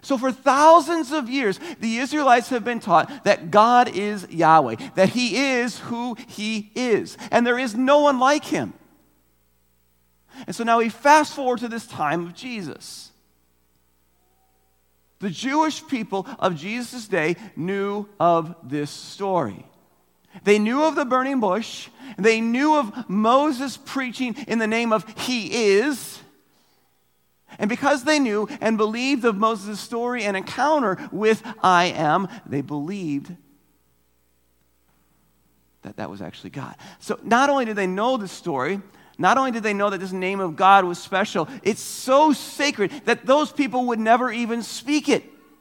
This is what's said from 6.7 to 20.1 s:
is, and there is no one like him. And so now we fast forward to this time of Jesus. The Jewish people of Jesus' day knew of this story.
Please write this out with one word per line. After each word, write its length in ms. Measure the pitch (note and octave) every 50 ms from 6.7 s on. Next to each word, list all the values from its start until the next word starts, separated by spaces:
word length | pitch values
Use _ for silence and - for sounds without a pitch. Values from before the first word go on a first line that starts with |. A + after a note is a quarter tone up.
| _
is, 440 | A3+ B3+ B3 G#3+ D3 F2 - - - - A3+
and 160 | - A3+ A#3+
there 140 | A#3+ A#3+ B3
is 160 | C4 A#3+ G3+
no 240 | A#3 C4 C4 C#4+ D4
one 180 | D4 C#4+ C#4
like 280 | B3 B3+ C4+ D4 D4+ -
him. 280 | - D4 E3+ A#2+ - - _ _ _ _ _ _ _ _ _ _ _ _ _ _ _ _ _ _ _ _ _ _ _ _ _ _ _ _ _ _ _ - C4 A#3+
And 80 | - -
so 80 | - A#3
now 160 | A#3 A#3 A#3
we 100 | A3+ A#3
fast 440 | - - - C#4+ D4 D#4 D4 - -
forward 260 | C#4+ C4+ B3+ B3 G#3+
to 80 | A#3+
this 180 | A3+ A3+ A#3 -
time 400 | - - - D#3+ D3 D3+ F3 E3+
of 80 | F3 E3+
Jesus. 800 | - B3 B3+ A#3+ G#3+ F#3 C#3+ - - - - - - - - _ _ _ _ _ _ _ _ _ _ _ _ _ _ _ _ _ _ _ _ _ _ _ _ _ _ _ _ _ _ _ _ _ _ _ _ _ _ _ _ _ _
The 100 | F3+ G3+
Jewish 560 | D#3 - G3 C4 C#4 D#4 D#4+ D#4 C#4+ - -
people 400 | - C#4 A#3 A3 - F#3+ G3 F3+ C4+ B3+ -
of 160 | - F#3 F3
Jesus' 520 | C#3+ D3 G3+ A3 B3 B3 A#3 B3 B3 G#3+
day 280 | G#3 G3 F3 D3+ D#3+ F3 - A3+ F#3+ _
knew 540 | - D#3 F3+ G3 G3 G3 G3+ G3+ G#3 G3+ G#3 _ _
of 360 | E3 F3 E3+ E3 E3 D#3+ F3+ - -
this 260 | B2 C#3 D3 D3 D3
story. 800 | - - - - - - G3 G3 F#3 F3 C#3+ G#2 F#2+ - - _ _ _ _ _ _ _ _ _